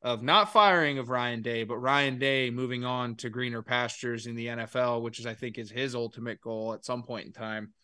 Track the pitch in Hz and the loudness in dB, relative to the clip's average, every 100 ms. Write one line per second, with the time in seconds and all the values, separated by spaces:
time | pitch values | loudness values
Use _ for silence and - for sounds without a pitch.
0 | 123 113 123 202 208 220 202 175 151 139 | -4 -2 4 6 6 8 8 8 4 0
1 | 120 123 120 117 113 117 113 117 127 143 | -2 0 0 -2 -2 -2 -2 -2 4 4
2 | 139 127 135 135 127 120 127 123 123 127 | 4 2 0 2 0 -2 -2 -2 -2 -2
3 | 123 113 120 120 123 117 110 123 120 - | -4 -6 -8 -6 -4 -4 -2 0 0 -4
4 | 123 117 117 117 117 117 113 131 123 117 | -4 -4 -6 -6 -6 -6 -4 0 2 2
5 | 117 110 117 107 123 113 107 120 135 120 | -2 -6 -8 -8 -8 -8 -8 -4 -4 -4
6 | 117 - 117 104 117 110 110 107 - 123 | -6 -6 -10 -8 -8 -6 -6 -6 -6 -6
7 | 123 113 - - 110 107 107 _ | -6 -10 -10 -10 -8 -8 -10 _